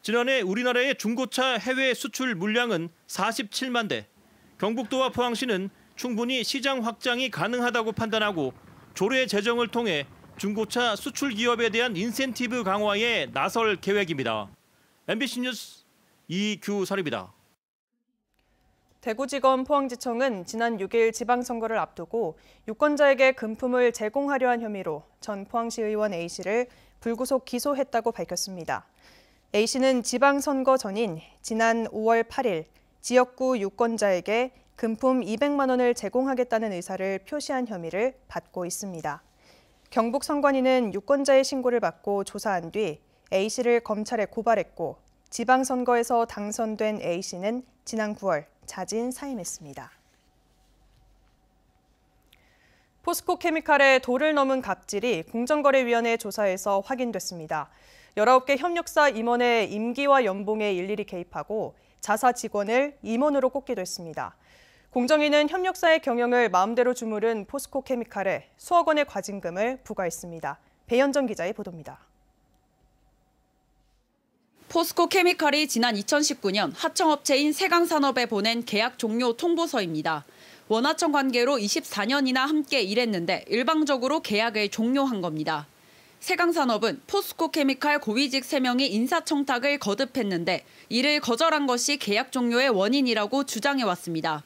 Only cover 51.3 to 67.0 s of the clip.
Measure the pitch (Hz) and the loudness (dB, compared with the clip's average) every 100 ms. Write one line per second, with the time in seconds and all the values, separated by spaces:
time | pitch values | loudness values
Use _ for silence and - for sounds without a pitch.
51.3 | _ _ _ _ _ _ _ _ _ _ | _ _ _ _ _ _ _ _ _ _
52.3 | _ _ _ _ _ _ _ - 339 - | _ _ _ _ _ _ _ -4 -4 -2
53.3 | 359 349 320 - 285 277 262 262 247 302 | 0 0 -2 2 6 8 6 4 0 2
54.3 | 294 269 262 254 185 - 202 240 180 160 | 2 2 0 -2 -8 -6 -4 -2 -2 -4
55.3 | 226 247 302 285 269 247 233 233 226 208 | -6 0 2 4 4 2 2 2 -2 -4
56.3 | 190 208 185 208 196 196 262 247 202 - | -2 0 0 0 -2 -2 -4 -4 -4 -8
57.3 | 175 156 156 - _ - - - - 214 | -10 -8 -8 -8 _ -20 -20 -12 2 6
58.3 | 262 254 277 339 339 330 - 294 220 233 | 6 4 0 0 -2 -2 2 4 2 0
59.3 | 240 247 233 196 208 233 240 285 269 220 | 2 4 2 0 -2 -4 -2 4 4 4
60.3 | 196 202 214 208 185 190 208 208 185 175 | -2 -4 -2 -2 -2 -4 -6 -6 -10 -10
61.3 | 165 151 214 160 - _ _ - 208 254 | -12 -8 -6 -6 -10 _ _ -2 2 2
62.3 | 247 220 208 202 240 285 285 202 233 294 | 2 -4 -4 0 0 0 -4 -4 0 2
63.3 | 277 254 269 269 220 180 - 170 151 120 | 2 0 -2 -6 -6 -6 -10 -10 -8 -10
64.3 | _ _ - - _ _ 254 247 302 294 | _ _ -20 -20 _ _ -2 4 4 4
65.3 | 294 302 359 370 370 339 320 277 240 240 | 4 2 0 -2 0 2 4 2 0 2
66.3 | 247 233 180 196 233 247 247 | 4 4 4 2 2 2 0